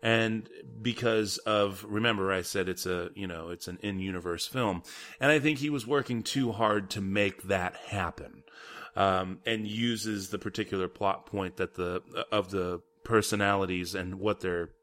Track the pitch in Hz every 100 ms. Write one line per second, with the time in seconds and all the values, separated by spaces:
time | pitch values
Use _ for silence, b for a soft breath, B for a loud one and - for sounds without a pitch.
0 | 117 113 113 110 107 - - 113 110 113
1 | 120 110 107 - - 107 101 95 104 104
2 | 117 107 95 95 90 98 92 90 - 90
3 | 87 - 95 85 82 87 - 90 104 95
4 | 95 92 87 85 - 131 117 90 - B
5 | B B 135 151 143 147 147 143 110 143
6 | 131 120 104 135 127 107 110 104 95 104
7 | 98 98 101 - 92 95 90 - - 101
8 | 87 - - - - B B B B -
9 | 98 92 92 92 - 113 107 107 120 117
10 | 107 104 98 101 104 95 104 98 90 -
11 | 98 95 - 101 95 90 92 - 87 90
12 | - - - 107 92 98 90 87 - _
13 | - 113 104 104 101 101 95 90 90 95
14 | 92 95 101 101 92 87 85 -